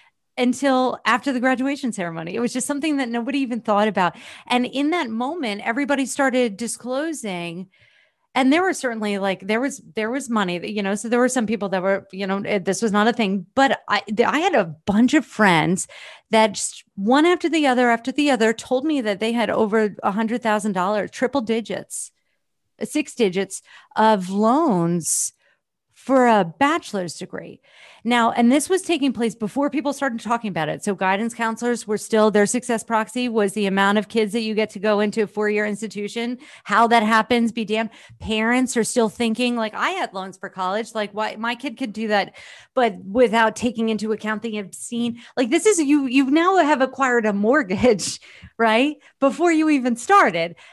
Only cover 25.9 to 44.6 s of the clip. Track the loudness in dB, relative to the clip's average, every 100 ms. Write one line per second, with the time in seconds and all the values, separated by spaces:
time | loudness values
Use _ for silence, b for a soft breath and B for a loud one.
25.9 | _ 0 4 6 4 2 0 0 0 -4
26.9 | -8 -6 -10 -12 -12 -14 -18 B B B
27.9 | B 0 2 2 4 4 4 2 -2 0
28.9 | -2 -2 -2 -4 -4 -6 -2 -2 -2 -4
29.9 | -4 -4 -4 -4 -4 -2 -4 -4 -4 -4
30.9 | -2 0 0 -2 -4 -6 -4 -4 -4 -4
31.9 | -6 0 4 4 4 2 0 -2 -6 -2
32.9 | -4 -2 -4 -2 0 0 0 0 2 2
33.9 | 2 0 -2 -2 -2 -2 -2 -2 -2 0
34.9 | 2 0 0 -4 -2 -2 0 -2 -4 -8
35.9 | -8 -8 -6 -6 -8 B B 0 4 6
36.9 | 6 4 2 4 2 2 -2 -4 -2 -4
37.9 | B B B -6 -2 0 2 0 0 0
38.9 | 2 0 0 -2 0 -2 -2 -4 -4 -4
39.9 | -2 -6 -8 -10 -12 -12 -6 -4 -4 -6
40.9 | -6 -6 -6 -6 -6 -6 -6 -8 -8 -8
41.9 | -6 0 0 -2 B B B B 0 0
42.9 | 0 -2 4 4 6 2 2 -4 -2 -2
43.9 | -2 -4 -4 -4 -6 -6 -8